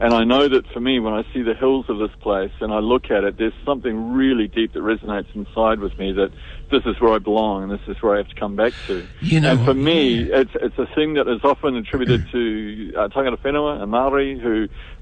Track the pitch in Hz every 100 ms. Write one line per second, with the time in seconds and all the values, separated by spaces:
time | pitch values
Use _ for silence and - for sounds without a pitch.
0 | 117 117 113 131 143 131 - 120 127 127
1 | 110 107 113 131 113 110 135 135 127 107
2 | 107 - 110 98 98 - 107 107 110 127
3 | - 104 101 95 110 - 135 135 120 110
4 | 113 127 135 120 104 110 110 78 104 107
5 | 110 101 90 107 98 113 110 110 98 -
6 | 95 95 98 - - - - 139 120 98
7 | 117 110 101 107 107 98 98 101 - 98
8 | 110 101 98 - 107 101 117 - - 92
9 | 87 - 160 160 139 127 127 135 147 165
10 | 135 117 - 131 127 - 123 - 123 160
11 | 156 147 123 113 143 135 147 123 107 139
12 | 123 117 - 123 113 107 104 107 92 -
13 | 104 135 135 113 135 147 147 143 101 117
14 | 135 139 139 131 120 110 104 - - -